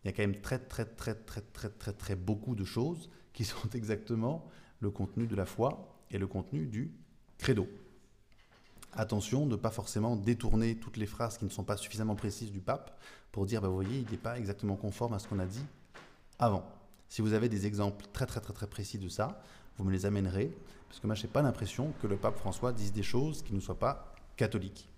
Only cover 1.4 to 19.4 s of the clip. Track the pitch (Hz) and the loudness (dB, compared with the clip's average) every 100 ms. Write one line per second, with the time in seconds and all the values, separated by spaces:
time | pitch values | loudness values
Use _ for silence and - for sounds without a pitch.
1.4 | 101 - 107 - - 101 - 92 92 107 | -10 -10 -10 -6 -8 -6 -4 -2 0 -2
2.4 | 131 110 95 110 143 170 - - - - | -2 -2 -2 0 0 -2 -10 -20 -18 -6
3.4 | 101 - 107 123 110 104 - 113 117 160 | -4 -2 -4 -4 -2 -2 0 0 2 -2
4.4 | - - - - 104 - 98 - 117 101 | -8 -20 -20 -4 -4 -2 -2 0 0 0
5.4 | 92 - 120 - - - - 98 95 95 | 0 2 0 0 -12 -20 -8 -4 -2 -2
6.4 | - 147 147 107 156 - - - - - | -2 -4 -2 -4 -6 -8 -20 -20 -20 0
7.4 | - 113 92 - - - - - - - | 4 4 2 -6 -18 -20 -20 -20 -20 -20
8.4 | - - - - - - 110 104 - 131 | -20 -20 -20 -20 -8 -2 2 0 2 2
9.4 | 147 107 113 104 98 107 113 113 101 120 | 2 2 0 -2 -2 0 2 2 2 4
10.4 | - 110 117 113 - - 104 - 117 - | 8 8 6 2 -4 -4 -4 0 -2 0
11.4 | 98 - 98 101 - 104 107 104 107 - | -4 -2 -2 -2 -2 -2 0 0 -2 -4
12.4 | 110 98 90 139 - - - - - - | -6 -4 -2 -2 -4 -18 -18 -20 -8 -2
13.4 | 98 110 98 92 98 135 117 110 113 123 | 0 2 2 2 0 0 -2 -4 -4 -2
14.4 | 101 101 104 98 107 - 117 101 - 98 | -2 0 0 0 -2 -2 -2 -2 -2 -2
15.4 | 92 110 143 - - - - - - - | 0 -4 -8 -12 -20 -20 -20 -20 -20 2
16.4 | 120 98 - - - - - - 107 107 | 4 4 -2 -16 -20 -20 -10 0 4 6
17.4 | 117 104 101 104 101 101 - - 127 - | 4 2 2 2 0 0 -10 -4 -2 -2
18.4 | - - 101 - 98 104 92 - 117 214 | -6 -8 -8 -6 -6 -6 -4 -2 -2 -2